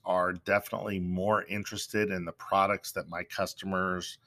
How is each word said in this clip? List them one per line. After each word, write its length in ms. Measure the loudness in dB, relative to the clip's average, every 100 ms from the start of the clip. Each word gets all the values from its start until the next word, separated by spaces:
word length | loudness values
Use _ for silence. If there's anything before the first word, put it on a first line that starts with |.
| 0
are 260 | 2 2
definitely 680 | 0 2 2 2 -4 -2 -2
more 440 | -2 0 2 2
interested 680 | 2 -6 -6 -8 -2 0 2
in 140 | 0
the 80 | -4
products 600 | -8 2 4 4 2 -4
that 180 | -8 -6
my 120 | -8
customers, 920 | -6 -4 -4 -4 -2 0 0 -2 -6 -12